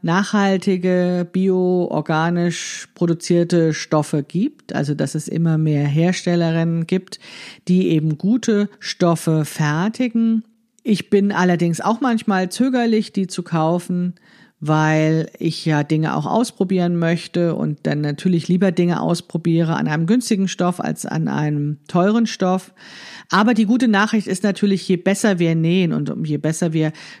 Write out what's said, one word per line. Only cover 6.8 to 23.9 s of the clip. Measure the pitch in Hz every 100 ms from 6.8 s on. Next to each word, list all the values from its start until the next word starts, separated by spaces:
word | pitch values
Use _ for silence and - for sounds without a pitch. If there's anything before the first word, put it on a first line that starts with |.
| 165
gibt, | 185 190 - - - - - -
die | 185 -
eben | 156 156 147
gute | 190 240 233 208 208 -
Stoffe | - - 175 165 165 156 143
fertigen. | - 151 156 202 220 247 226 226 226 - _ _ _
Ich | 240 196 -
bin | 202 202
allerdings | 180 180 170 170 165
auch | 196 233
manchmal | 262 226 - 185 185
zögerlich, | - 262 254 233 220 -
die | 196 180
zu | -
kaufen, | 170 165 160 175 175 180 180 - _ - - - 151
weil | 156 156 156 156 160 - -
ich | 165 - 165
ja | 151
Dinge | 147 156 156 71
auch | 147
ausprobieren | 226 240 - 185 185 175 170
möchte | 165 165 - 175 170
und | 139 151 147
dann | 156 147
natürlich | 147 143 185 170 -
lieber | 180 190
Dinge | 170 175 -
ausprobiere | 160 170 - 170 165 165 165 160
an | 156
einem | 156 165
günstigen | 254 - 196 190
Stoff | - 180 175
als | - 160 -
an | 160 156
einem | 143 151 147 147 147 -
teuren | 175 196 226 226
Stoff. | - 185 185 - - - - - - -
Aber | 190 220
die | 220 208
gute | 247
Nachricht | 240